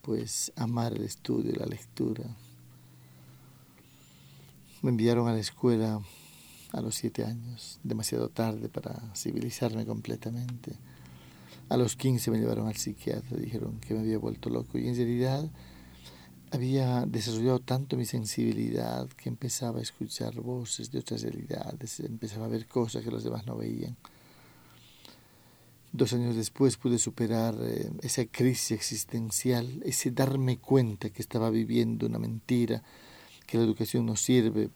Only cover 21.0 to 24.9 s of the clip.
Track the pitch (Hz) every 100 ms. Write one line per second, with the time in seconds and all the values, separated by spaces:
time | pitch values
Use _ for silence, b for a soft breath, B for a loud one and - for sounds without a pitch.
21 | - 113 110 - - - - - 113 -
22 | - 113 110 104 113 113 110 127 113 113
23 | 110 117 113 117 110 117 - - - 120
24 | B B B B B B B B B